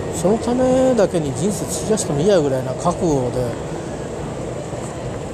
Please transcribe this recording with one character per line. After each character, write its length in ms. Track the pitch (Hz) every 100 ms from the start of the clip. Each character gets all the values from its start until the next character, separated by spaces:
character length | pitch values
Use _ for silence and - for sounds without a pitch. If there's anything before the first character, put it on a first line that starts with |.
| -
う 20 |
ん、 40 | -
そ 120 | 170
の 80 | 220
た 140 | 240
め 400 | 247 254 254 262 233
だ 120 | 180
け 120 | 175
に 120 | 147 123
人 160 | 185
生 140 | 185 135
費 260 | - -
や 60 | 214
し 80 | -
て 60 |
も 80 | 143
い 40 |
い 40 | 185
や 140 | 190
ぐ 80 | 143
ら 100 | 131
い 60 | 127
な 80 |
覚 260 | 123 175 175
悟 320 | 180 139 123
で、 380 | 127 120 113 - - - - - - - 147 - - - - - - - - -